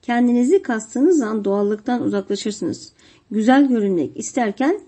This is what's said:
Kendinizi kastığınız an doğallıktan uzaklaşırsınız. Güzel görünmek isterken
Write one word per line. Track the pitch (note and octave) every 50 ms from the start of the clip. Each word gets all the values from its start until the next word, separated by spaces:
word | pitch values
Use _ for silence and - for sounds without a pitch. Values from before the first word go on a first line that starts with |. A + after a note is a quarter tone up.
Kendinizi | _ - A#3+ A#3+ B3 A#3+ A#3+ A#3+ B3 B3+ F4+ G4
kastığınız | G4 - A#3 A3 G#3 - - A#3+ C4+ F4+ F#4 D#4
an | A#3+ G#3+ A3 A3 G3+
doğallıktan | G3+ G3 G3+ G#3 G3+ G#3+ G#3 - - B3 A#3+
uzaklaşırsınız. | - - G3+ G3+ F#3+ - G3+ G3 - A3 G3+ - F3+ D#3 - - - - _ _ _ - _ _ _ _
Güzel | - G#3+ A3 A3+ B3+ C#4 C#4+ C4+
görünmek | B3 A3+ G#3 G3 F#3+ E3+ C#3 - - -
isterken | - - - C4+ A#3+ G#3 G3 - C4 D4 F#4+ G#4 -